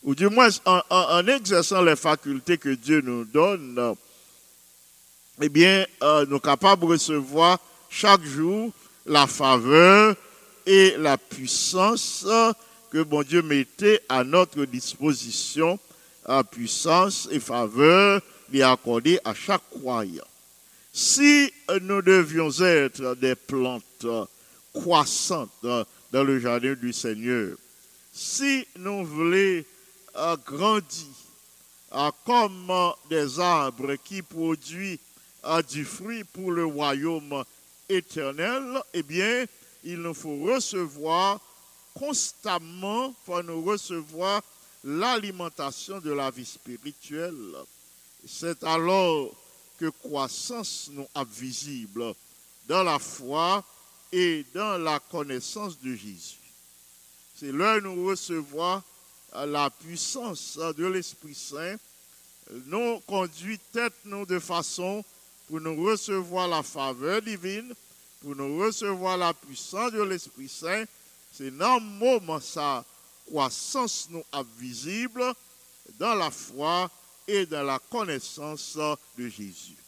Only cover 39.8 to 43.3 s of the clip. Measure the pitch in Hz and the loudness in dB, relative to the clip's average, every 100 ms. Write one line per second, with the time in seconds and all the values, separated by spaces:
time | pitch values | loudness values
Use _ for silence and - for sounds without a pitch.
39.8 | - 175 170 160 156 147 165 262 - 196 | -14 -10 -10 -10 -10 -6 -2 -2 -2 -6
40.8 | 165 143 156 165 196 202 - - - _ | -8 -8 -2 0 0 -2 -10 -20 -20 _
41.8 | _ - 285 285 - - 214 180 165 180 | _ -12 -6 -4 -6 -8 -6 -6 -6 -10
42.8 | 190 226 262 247 - | -6 -4 -6 -10 -8